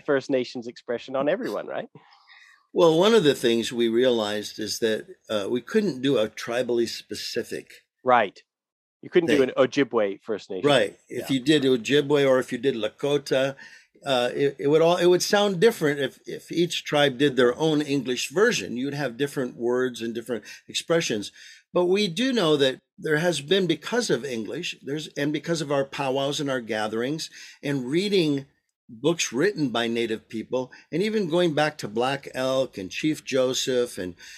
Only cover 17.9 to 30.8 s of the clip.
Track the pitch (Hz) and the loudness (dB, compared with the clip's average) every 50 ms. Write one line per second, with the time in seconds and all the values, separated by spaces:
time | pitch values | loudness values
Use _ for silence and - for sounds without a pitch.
17.9 | 139 143 117 123 127 123 - - 135 170 214 240 196 - 98 90 113 120 131 143 | -2 -2 -2 -2 -4 -4 -4 -4 0 2 2 2 2 0 -4 -6 -6 -6 -4 -4
18.9 | 143 143 147 127 117 117 143 139 - 147 131 120 - - 117 120 123 127 127 131 | -4 -4 -6 -6 -4 -4 -4 -4 -2 -4 -6 -6 -6 -4 -2 0 0 0 0 -2
19.9 | 120 113 113 117 110 117 113 - 123 107 - - - - _ - 113 - - - | -2 -6 -8 -6 -6 -8 -6 -6 -8 -8 -8 -12 -18 -20 _ -10 -8 -8 -2 0
20.9 | 170 170 165 - 127 104 98 - - - - - - - _ _ - 175 180 175 | 0 0 2 0 -2 -4 -4 -8 -12 -18 -20 -20 -20 -20 _ _ -2 0 2 2
21.9 | 185 202 208 196 160 180 247 269 262 226 180 156 156 139 135 131 127 - _ _ | 2 2 2 0 -2 -2 -2 0 0 2 4 4 4 4 4 2 0 -2 _ _
22.9 | _ - - - 147 151 170 180 170 143 139 143 185 196 190 165 165 156 - - | _ -12 -4 -2 0 2 2 0 0 0 -2 0 0 2 2 2 0 -2 -2 -4
23.9 | 220 240 226 - 160 123 123 143 123 113 107 95 110 147 180 165 - - - 127 | -2 -2 0 0 -2 -2 -2 -4 -6 -6 -6 -6 -8 -8 -8 -10 -10 -10 -8 -8
24.9 | 143 156 151 - - - 143 147 151 151 147 170 170 156 160 139 147 139 135 135 | -8 -8 -8 -10 -6 -4 -2 -2 -2 -4 -2 -2 -4 -2 -2 -2 0 -2 -2 -2
25.9 | - - 139 135 131 135 139 139 143 135 147 139 131 127 117 104 113 107 107 113 | -4 -6 -4 -2 -2 -2 -2 -2 -2 -4 -4 -4 -4 -4 -4 -4 -4 -4 -2 -2
26.9 | - 113 120 131 151 160 - - - - - - - _ - 139 143 139 123 120 | -2 -4 -4 -4 -4 -6 -8 -12 -14 -18 -20 -20 -20 _ -6 -4 -4 -4 -4 -2
27.9 | 147 175 196 208 196 190 165 151 143 139 143 - _ _ _ _ _ _ _ - | -2 -2 0 0 2 2 2 2 0 -2 -4 -8 _ _ _ _ _ _ _ -20
28.9 | 123 110 123 151 170 165 - - 113 123 160 208 208 - 151 127 110 117 117 117 | -18 -2 -2 -2 0 0 -2 -4 -2 0 0 0 0 0 -2 -2 0 -2 -2 0
29.9 | 117 117 117 110 110 110 - _ - 110 107 - 120 127 127 127 - - | 0 -2 -2 -2 -4 -6 -8 _ -10 -10 -8 -4 -4 -4 -4 -6 -12 -20